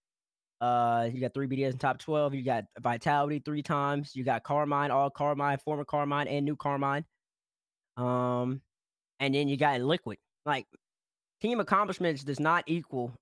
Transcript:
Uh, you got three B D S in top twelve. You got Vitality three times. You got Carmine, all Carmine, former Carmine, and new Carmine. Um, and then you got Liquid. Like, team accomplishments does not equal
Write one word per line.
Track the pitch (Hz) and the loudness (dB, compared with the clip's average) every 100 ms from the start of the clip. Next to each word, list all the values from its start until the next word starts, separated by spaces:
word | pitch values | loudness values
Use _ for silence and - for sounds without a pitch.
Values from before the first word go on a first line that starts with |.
| _ _ _ _ _ - | _ _ _ _ _ -4
Uh, | 120 120 120 117 117 | 0 2 4 2 0
you | 127 | -2
got | 123 135 | -4 -2
three | 139 | -2
B | 135 | 0
D | 135 | 0
S | |
in | 127 | 0
top | 139 127 | -2 -2
twelve. | - 151 147 | -2 0 0
You | 139 | 0
got | 127 120 101 - | -2 -2 -4 -4
Vitality | 120 117 165 143 143 147 143 | -2 0 2 2 2 -2 -4
three | 147 | -6
times. | 143 147 143 143 143 131 | -2 0 0 -2 -4 -6
You | |
got | 127 117 | -2 -2
Carmine, | - 147 147 143 143 | 0 0 2 2 2
all | 131 139 | 2 2
Carmine, | - 147 143 143 139 | 0 -2 0 0 0
former | - 151 147 | -2 -4 -2
Carmine, | 147 143 143 143 | -2 0 0 0
and | 143 143 | 0 0
new | 147 | -2
Carmine. | 143 139 139 143 156 _ _ _ _ _ _ _ _ - | -2 0 0 -2 -4 _ _ _ _ _ _ _ _ -4
Um, | 123 123 123 123 123 135 _ _ _ _ _ - | 0 2 2 0 0 -4 _ _ _ _ _ -4
and | 139 139 | 0 2
then | 143 | 2
you | 139 | 2
got | 147 131 | 2 2
Liquid. | 131 175 - 101 _ _ 151 | 2 0 -2 -12 _ _ -2
Like, | 135 - _ _ _ _ _ _ _ | -2 -4 _ _ _ _ _ _ _
team | 208 240 | -2 0
accomplishments | 185 196 208 185 180 143 | 2 2 2 0 0 0
does | 139 135 | -4 0
not | 151 170 - | 4 2 2
equal | 170 151 131 120 120 | -4 -2 -6 -6 -8